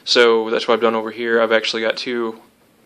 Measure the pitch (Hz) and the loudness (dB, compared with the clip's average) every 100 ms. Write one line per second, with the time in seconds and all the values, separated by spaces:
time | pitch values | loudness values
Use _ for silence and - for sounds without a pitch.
0 | - 127 120 113 110 117 - 113 113 113 | -2 4 4 4 0 -2 0 0 2 0
1 | 110 110 117 117 113 113 - 113 110 - | -6 -8 -2 0 2 2 0 -4 -4 -4
2 | 135 120 113 110 - _ _ _ | -6 -6 -6 -8 -20 _ _ _